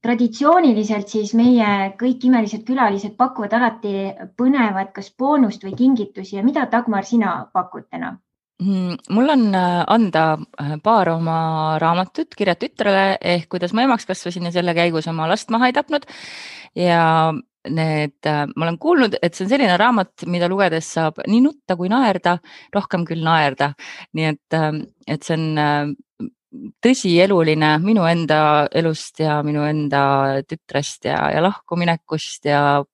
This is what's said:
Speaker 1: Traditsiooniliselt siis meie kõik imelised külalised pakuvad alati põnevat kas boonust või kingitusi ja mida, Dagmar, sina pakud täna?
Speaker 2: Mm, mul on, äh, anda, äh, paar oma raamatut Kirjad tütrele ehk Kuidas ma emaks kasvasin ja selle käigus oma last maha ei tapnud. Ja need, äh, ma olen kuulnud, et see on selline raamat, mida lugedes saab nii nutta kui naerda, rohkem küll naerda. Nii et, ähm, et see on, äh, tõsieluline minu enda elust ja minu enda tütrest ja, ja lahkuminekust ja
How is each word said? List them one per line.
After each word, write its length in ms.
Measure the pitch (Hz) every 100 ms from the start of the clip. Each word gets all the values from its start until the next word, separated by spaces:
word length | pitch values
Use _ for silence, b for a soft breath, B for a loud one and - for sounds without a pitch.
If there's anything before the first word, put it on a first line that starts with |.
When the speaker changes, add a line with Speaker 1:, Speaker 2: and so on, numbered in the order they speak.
Speaker 1:
Traditsiooniliselt 1080 | 233 233 240 - 285 349 320 214 208 214 202
siis 220 | 214 208 226
meie 560 | 247 240 208 202 196
kõik 300 | 196 247 254 254
imelised 380 | 247 208 220 226
külalised 480 | 262 226 196 202
pakuvad 380 | - 254 262 202
alati 380 | 220 240 226 208 196 196 196 190
põnevat 580 | - 254 277 220 190 190 -
kas 160 | 196
boonust 480 | _ 262 294 226 -
või 140 | 196 196
kingitusi 640 | 254 247 202 - 190 196
ja 40 |
mida, 200 | 226 302 262
Dagmar, 400 | 233 233 202 196
sina 300 | 233 202 165 120
pakud 340 | - 185 - -
täna? 300 | - 85 - _ _ _ _
Speaker 2:
Mm, 360 | 185 190 180 170 -
mul 220 | 202 269
on, 140 | 285 220
äh, 300 | 190 180 175 -
anda, 380 | 226 208 160 160 156 - -
äh, 180 | 143 151
paar 300 | 208 226 170
oma 260 | 165 165 165 160 160 156 156
raamatut 540 | 165 170 185 - 320
Kirjad 260 | - 196 170
tütrele 440 | - - 208 196 196 190
ehk 280 | 175 175 160
Kuidas 240 | 180 175
ma 120 | 214 262
emaks 200 | 233 -
kasvasin 440 | 185 175 175 175
ja 20 |
selle 220 | 175 175
käigus 340 | 170 175 165 160
oma 220 | 165 160
last 200 | 208 -
maha 200 | 226 247
ei 40 |
tapnud. 320 | 262 294 294 - B B B B B B
Ja 600 | - 175 170 165 160 160 156 - _ -
need, 520 | 160 160 156 151 _
äh, 200 | 156 147 143
ma 180 | - 165
olen 120 | 170
kuulnud, 400 | 311 349 240 -
et 160 | 170 -
see 80 | 190
on 80 |
selline 240 | 269 233 180
raamat, 480 | 226 233 185 _ -
mida 240 | 175 175
lugedes 400 | 190 190 160 160
saab 280 | - 160 - -
nii 140 | 220
nutta 360 | 277 302 - 180
kui 120 | 180
naerda, 500 | 233 247 185 180 175 B B B
rohkem 340 | 202 - 180 165
küll 160 | 165
naerda. 520 | 160 165 147 131 139 143 B B B
Nii 120 | 156 160
et, 200 | 147 _
ähm, 280 | 160 156 151 - _
et 180 | - 151
see 140 | - 160
on, 100 | 160 156
äh, 720 | 151 147 147 139 _ _ - _ _ - - _
tõsieluline 1000 | 233 262 190 170 190 190 160 156 156 151
minu 260 | 190 220
enda 640 | 165 170 156 156 151 151 147
elust 520 | - 165 156 - -
ja 160 | 156 151
minu 220 | 147 147
enda 380 | 147 151 147 143 139 139 135 135
tütrest 640 | 139 165 _ 139 143 - -
ja, 140 | 156 -
ja 100 | -
lahkuminekust 1040 | 180 202 - 170 175 165 _ 156 - - 147
ja 160 | 143 143 143 143